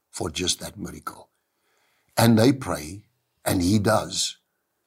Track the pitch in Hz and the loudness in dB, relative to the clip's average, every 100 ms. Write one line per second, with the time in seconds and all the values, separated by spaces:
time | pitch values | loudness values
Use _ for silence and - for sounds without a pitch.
0 | _ - 95 80 90 - 87 101 82 78 | _ -10 -8 -4 -6 -6 -10 -12 -14 -12
1 | - - - _ _ _ _ _ _ _ | -16 -18 -20 _ _ _ _ _ _ _
2 | _ - 117 110 117 135 127 80 76 101 | _ 2 4 6 4 2 -4 -8 -10 -16
3 | - _ _ _ - 95 87 107 98 107 | -20 _ _ _ -4 0 2 2 2 0
4 | 85 - - - _ _ _ _ | -2 -6 -8 -10 _ _ _ _